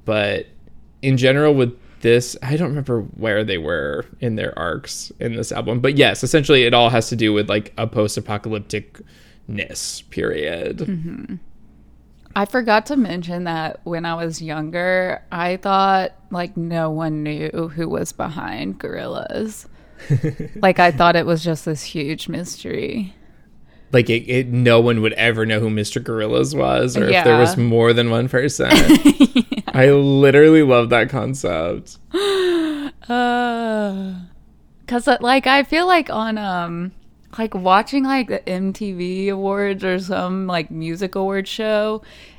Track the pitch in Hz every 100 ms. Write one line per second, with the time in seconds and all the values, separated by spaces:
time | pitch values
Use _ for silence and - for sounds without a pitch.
0 | - 107 104 95 - - - - - -
1 | 135 131 131 139 151 139 120 123 - -
2 | 113 120 123 - 127 151 170 147 131 117
3 | 95 - 110 104 107 92 78 85 71 71
4 | - - 123 107 101 - 82 80 - -
5 | - - 120 113 117 110 - 120 135 143
6 | 123 98 123 160 143 139 120 120 117 117
7 | 110 113 107 104 104 104 107 - 113 117
8 | 104 - 104 104 110 107 101 104 - -
9 | - - - - - 104 - - - -
10 | - - - 78 76 85 - - 233 175
11 | 160 - - 190 - - - - - -
12 | _ _ - 202 208 254 226 214 220 285
13 | 202 175 170 175 175 160 160 - - 165
14 | 170 165 170 160 160 156 156 175 180 185
15 | 185 - - 170 175 185 196 196 196 190
16 | 185 - - 180 175 175 170 170 160 156
17 | 160 156 151 151 156 165 165 151 165 165
18 | - - - 151 - - - 190 - -
19 | - - - - 220 208 - - - -
20 | - 139 156 - 147 208 196 185 175 143
21 | 175 170 160 165 165 156 - 151 - 165
22 | 143 160 - 165 175 - - - - 226
23 | 190 - - - _ - - - - 127
24 | 117 117 131 127 123 120 120 117 120 117
25 | 110 - 113 110 110 107 113 107 104 123
26 | 117 113 107 127 131 143 131 123 123 127
27 | - - 143 117 120 - 120 113 117 117
28 | 120 113 127 123 143 - - - - 311
29 | 294 - 277 - - - - 131 135 143
30 | 139 139 139 139 156 160 143 123 117 120
31 | 123 135 113 135 - 82 170 - - -
32 | - 349 403 381 359 339 311 294 285 -
33 | - 240 240 240 240 233 226 214 208 190
34 | 190 185 175 - - _ _ _ - 240
35 | 262 247 240 269 254 277 277 311 359 349
36 | 277 214 226 220 202 180 170 170 185 -
37 | - _ _ - 220 190 180 190 226 277
38 | 269 269 220 196 - 185 190 190 208 180
39 | 180 185 196 196 196 196 202 196 185 185
40 | 185 185 180 185 185 175 165 160 160 165
41 | 190 190 190 196 190 - 214 214 214 214
42 | - - -